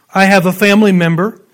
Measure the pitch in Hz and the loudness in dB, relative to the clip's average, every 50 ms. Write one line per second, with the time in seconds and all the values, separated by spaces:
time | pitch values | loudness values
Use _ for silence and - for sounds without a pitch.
0 | _ _ - 190 190 190 202 190 170 185 180 190 214 202 202 208 214 202 185 180 | _ _ -4 -2 0 2 2 0 0 -2 -4 -2 0 0 2 2 2 2 0 0
1 | 170 165 165 160 185 226 - - _ _ | 0 -2 -2 -4 -4 -6 -8 -12 _ _